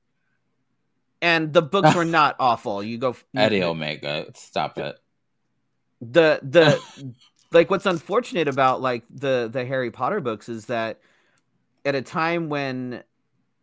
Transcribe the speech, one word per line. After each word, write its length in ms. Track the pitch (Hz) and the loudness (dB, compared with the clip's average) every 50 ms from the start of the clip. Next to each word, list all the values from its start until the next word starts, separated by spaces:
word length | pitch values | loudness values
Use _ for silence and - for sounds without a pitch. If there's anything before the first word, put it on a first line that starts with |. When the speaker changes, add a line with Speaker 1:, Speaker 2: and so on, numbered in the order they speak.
| _ _ _ _ _ _ _ _ _ _ _ _ _ _ _ _ _ _ _ _ _ _ _ _ | _ _ _ _ _ _ _ _ _ _ _ _ _ _ _ _ _ _ _ _ _ _ _ _
Speaker 1:
And 320 | - 170 165 165 160 156 143 | 0 0 0 0 0 2 2
the 80 | 175 | 2
books 320 | 165 135 - 202 180 156 143 | 2 4 2 4 4 6 4
were 100 | 180 170 | 4 2
Speaker 2:
<laughs> 0 | |
Speaker 1:
not 300 | 165 165 160 151 135 - - | 2 2 4 4 2 2 2
awful. 440 | 131 127 113 110 - 120 101 101 104 | 0 0 0 0 -2 -6 -6 -6 -6
You 140 | 110 117 | -8 -6
go 120 | 117 127 127 | -4 -4 -4
f-, 140 | 117 - - _ | -4 -6 -12 _
you 100 | - 107 | 0 2
Speaker 2:
Eddie 200 | 107 110 107 98 | 2 2 4 2
Speaker 1:
could 20 | 90 | 0
Speaker 2:
Omega, 680 | 85 82 80 78 76 76 73 71 71 73 78 - - - | 0 -2 -4 -6 -6 -8 -6 -6 -6 -6 -6 -6 -10 -14
stop 420 | - - - - - 76 76 - | -20 -16 -8 -6 -4 -4 -4 -6
it. 200 | - 73 73 - - _ _ _ _ _ _ _ _ _ _ _ _ _ _ _ _ _ _ _ _ | -8 -10 -10 -10 -14 _ _ _ _ _ _ _ _ _ _ _ _ _ _ _ _ _ _ _ _
Speaker 1:
The, 380 | 120 117 120 165 165 156 147 - - | -10 0 2 4 4 4 2 0 -2
the, 400 | 139 127 175 160 151 139 - - - - | 2 4 6 8 8 6 4 0 -8 -18
Speaker 2:
<laughs> 180 | - 139 131 117 _ _ _ _ _ _ _ | -18 -18 -18 -18 _ _ _ _ _ _ _
Speaker 1:
like, 180 | - 170 170 160 | 4 4 4 4
what's 160 | 190 196 - | 2 0 0
unfortunate 640 | 202 175 160 - - 185 233 247 - 254 180 160 | -2 -2 -2 -4 -4 -2 -2 -2 -2 -2 -2 -2
about, 340 | 143 131 139 135 131 127 98 | 0 2 2 2 2 2 0
like, 220 | 127 127 123 120 - _ | -2 -2 -4 -4 -8 _
the, 400 | - 131 139 139 131 123 120 113 | -12 -6 -2 -2 0 0 -2 -4
the 140 | 113 135 123 | -4 -6 -6
Harry 260 | 123 135 131 127 117 | -4 -4 -4 -4 -6
Potter 280 | - - 131 135 190 214 | -6 -4 -4 -4 -4 -4
books 280 | 143 120 110 110 - - | -4 -4 -6 -6 -8 -12
is 160 | 117 113 107 | -12 -10 -8
that 320 | - 123 113 113 110 - - _ _ _ _ _ _ _ _ _ _ _ _ _ _ _ _ - | -6 -4 -4 -4 -4 -8 -10 _ _ _ _ _ _ _ _ _ _ _ _ _ _ _ _ -4
at 100 | 143 139 | -4 -4
a 60 | 139 | -4
time 480 | 120 - - - 160 165 170 170 165 156 | -4 -6 -4 -4 -2 -2 -2 -2 -4 -4
when 540 | 147 143 139 135 127 127 127 123 123 - - _ _ _ _ _ _ _ _ _ _ _ | -4 -4 -4 -6 -6 -8 -8 -10 -12 -12 -16 _ _ _ _ _ _ _ _ _ _ _